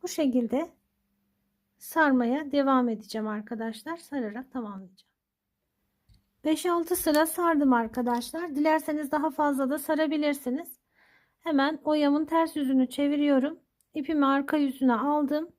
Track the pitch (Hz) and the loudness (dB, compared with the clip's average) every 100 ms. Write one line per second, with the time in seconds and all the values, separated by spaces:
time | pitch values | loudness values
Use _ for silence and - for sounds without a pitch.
0 | 349 - 294 247 233 247 339 _ _ _ | -8 -2 0 2 0 -2 -4 _ _ _
1 | _ _ _ _ _ _ _ _ - 320 | _ _ _ _ _ _ _ _ -6 2
2 | 302 262 233 269 294 285 269 262 247 220 | 4 4 2 -2 0 0 4 2 2 -4
3 | - 220 214 214 214 226 226 226 302 339 | -8 -8 -6 -8 -8 -8 -8 -8 -10 -12
4 | - 277 220 214 262 262 220 196 190 190 | -8 -6 -6 -8 -10 -10 -10 -12 -16 _
5 | _ _ _ _ _ _ _ _ _ _ | _ _ _ _ _ _ _ _ _ _
6 | _ - _ _ 302 311 359 339 330 349 | _ -20 _ _ -2 0 0 0 0 -2
7 | - 294 320 320 339 320 285 247 226 226 | 2 2 2 0 2 4 4 2 0 -4
8 | 240 240 240 320 349 277 302 311 311 302 | -2 -2 -4 -8 -6 0 2 2 0 -6
9 | 285 302 302 269 294 269 269 294 294 311 | -4 -2 -2 0 0 0 -2 -2 -2 0
10 | 311 311 294 277 - 262 339 - _ _ | 0 0 -2 -2 -4 -6 -8 -18 _ _
11 | _ _ _ _ 330 285 277 311 - 302 | _ _ _ _ -2 0 0 -2 0 2
12 | 285 294 302 330 320 311 269 262 254 - | 2 2 2 0 0 0 0 2 2 0
13 | 285 285 294 277 269 330 _ _ _ - | 0 2 2 2 2 -6 _ _ _ -10
14 | 269 311 277 277 277 311 285 262 262 226 | -2 2 4 2 2 0 0 2 2 2
15 | 269 302 277 302 339 | 2 2 2 0 -4